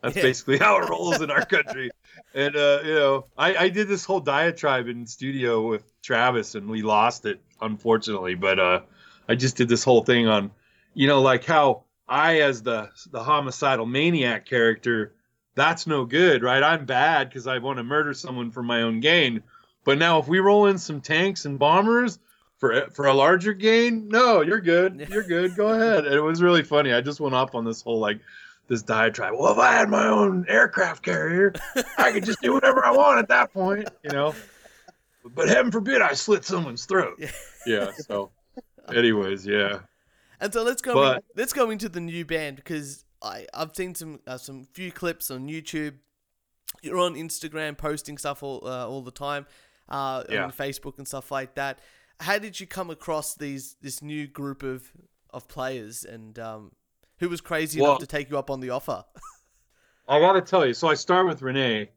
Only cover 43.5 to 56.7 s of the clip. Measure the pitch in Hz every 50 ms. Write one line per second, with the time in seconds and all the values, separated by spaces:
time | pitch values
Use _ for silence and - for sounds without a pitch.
43.5 | - - 160 160 - - 185 185 175 - 165 160 151 - _ - 127 127 - -
44.5 | 135 131 131 _ _ - 185 180 170 - - 170 - _ - - 135 127 131 143
45.5 | 156 160 147 - - 156 151 147 139 135 _ _ _ _ _ _ _ _ _ _
46.5 | _ _ _ - - _ - 160 180 180 180 180 165 151 160 165 - - - 156
47.5 | 147 156 156 151 147 - 156 151 151 147 - - 147 143 - 147 139 - 143 139
48.5 | 135 117 - 127 127 127 123 113 131 139 127 127 127 - 143 143 147 143 143 _
49.5 | _ _ _ _ _ _ _ _ 143 139 139 135 131 131 - - - - 95 -
50.5 | - - 139 139 135 - - 143 - - 139 - - 135 - - 143 135 135 131
51.5 | _ 143 139 139 131 _ _ _ _ _ _ _ _ _ 151 170 202 214 202 220
52.5 | 180 - 196 _ - 190 185 170 160 _ - - 160 151 147 - - _ 151 143
53.5 | 139 135 131 - - _ - 139 127 - 147 147 151 151 147 139 139 - 139 139
54.5 | 135 135 - 131 131 127 127 _ _ _ _ _ _ _ _ _ - 123 - _
55.5 | - 156 131 131 135 123 110 107 117 - - - 117 113 110 110 110 120 113 113
56.5 | 110 107 107 -